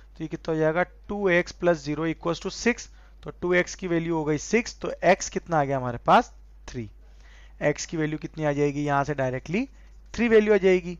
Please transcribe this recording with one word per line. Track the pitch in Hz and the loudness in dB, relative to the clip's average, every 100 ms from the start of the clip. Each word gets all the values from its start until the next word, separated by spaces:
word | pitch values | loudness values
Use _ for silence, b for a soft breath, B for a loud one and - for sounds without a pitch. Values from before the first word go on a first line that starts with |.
| b - | b -12
तो | |
ये | 160 | -10
कितना | 165 - | -8 -4
हो | 160 | 0
जाएगा? | 156 160 | 2 2
टू | 180 - - 208 196 | -2 -6 -10 -2 2
एक्स | 175 170 | 2 2
प्लस | - 175 165 139 | -2 0 0 -2
ज़ीरो | 147 165 | -4 -4
इक्वल्स | 156 170 165 | -4 -4 -4
टू | 190 | -6
सिक्स। | - 226 233 - b b b | -2 0 0 -6 b b b
तो | - - | -16 -8
टू | 175 | 0
एक्स | 180 175 - | 0 0 -4
की | 185 | -2
वैल्यू | 170 165 165 | -2 0 -2
हो | 151 | 0
गई | 151 | -2
सिक्स, | - 220 233 - | 0 -2 -2 -8
तो | - - | -10 -2
एक्स | 151 190 - | 2 2 0
कितना | 196 - 165 | -8 -2 -2
आ | |
गया | 139 135 | 0 -2
हमारे | 123 117 | -4 -6
पास? | - 190 254 - - - - | 2 2 2 -8 -20 -20 -14
थ्री। | 131 110 - - b b b b b | -12 -12 -16 -20 b b b b b
एक्स | 151 147 - | -2 -2 -6
की | 165 | -4
वैल्यू | 151 151 | -4 -4
कितनी | 156 - 151 | -8 -4 -2
आ | |
जाएगी? | 143 147 143 147 | 2 0 0 0
यहाँ | 139 | 0
से | 139 | 0
डायरेक्टली | 143 131 127 - 185 269 b b b - | -2 -2 -4 -4 -4 -4 b b b -14
थ्री | - 233 | -2 4
वैल्यू | 220 214 | 6 6
आ | 208 | 4
जाएगी। | 185 185 175 175 | 6 4 0 -10